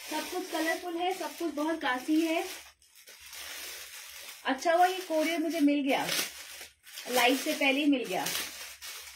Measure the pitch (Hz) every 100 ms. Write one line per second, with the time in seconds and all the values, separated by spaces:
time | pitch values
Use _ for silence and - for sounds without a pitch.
0 | - 311 - 359 - 330 320 349 359 339
1 | 359 370 302 - 339 285 311 320 277 247
2 | 311 311 330 330 381 - - _ _ -
3 | - - - - - - - - - -
4 | - - - - 233 269 339 339 359 370
5 | 370 320 311 339 320 330 285 285 277 233
6 | 165 - - - - - - _ - -
7 | - 247 240 277 311 277 277 262 302 262
8 | 175 185 - - - - - - - -
9 | -